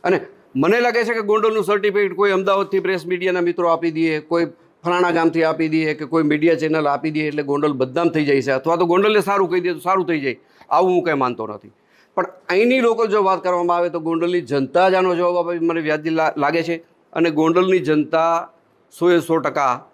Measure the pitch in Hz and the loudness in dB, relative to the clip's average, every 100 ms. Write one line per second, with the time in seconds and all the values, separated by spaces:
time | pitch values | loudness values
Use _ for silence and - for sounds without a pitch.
0 | 175 185 - - _ 131 160 226 240 233 | 0 -2 -4 -20 _ -2 2 2 2 0
1 | 233 226 208 214 220 220 185 208 208 196 | -2 -4 0 0 2 0 -2 0 0 0
2 | 196 175 202 190 185 196 190 190 175 185 | -2 0 0 2 2 0 0 -2 -2 -4
3 | 165 180 185 180 175 175 175 165 170 160 | -4 -4 -2 0 -2 0 0 0 -2 0
4 | 165 151 151 170 165 - _ _ 170 175 | 0 -2 -2 -2 -2 -6 _ _ -4 0
5 | 180 170 165 160 160 160 160 156 156 151 | 2 2 2 2 0 0 0 0 -2 -4
6 | 147 160 151 151 165 160 160 160 147 139 | -2 0 0 2 2 2 0 0 0 -2
7 | 156 156 156 147 143 143 151 135 131 127 | -2 -4 -4 -4 -2 0 0 0 -2 0
8 | 170 156 147 139 131 131 160 165 170 180 | -2 0 0 0 0 -2 0 0 2 2
9 | 208 214 190 202 180 180 175 165 165 196 | 4 2 0 0 0 0 -2 -4 -2 -2
10 | 175 160 135 120 _ _ - 156 185 180 | 0 -2 -4 -6 _ _ -2 0 2 2
11 | 165 147 127 110 110 104 101 _ _ _ | 0 0 -2 -2 -10 -10 -18 _ _ _
12 | _ - 180 - - 180 240 262 233 226 | _ -6 -6 -8 -2 2 4 4 2 0
13 | 220 208 190 185 180 180 175 175 175 165 | 0 2 2 0 0 0 0 0 0 -4
14 | 160 165 175 175 131 143 135 170 190 185 | -4 -2 -2 -2 -2 -2 0 2 4 4
15 | 185 175 180 175 170 175 165 165 151 151 | 2 0 0 0 -2 -2 -2 -2 -2 -2
16 | 156 160 160 - 143 165 160 165 - _ | -2 0 0 0 0 0 -2 -6 -10 _
17 | _ - 170 151 160 165 185 185 143 151 | _ -2 0 2 2 2 2 0 2 0
18 | 147 160 165 165 170 _ _ _ _ - | 0 0 2 0 -4 _ _ _ _ -2
19 | 175 175 165 165 147 147 135 123 - | 2 2 2 -2 0 0 0 -2 -8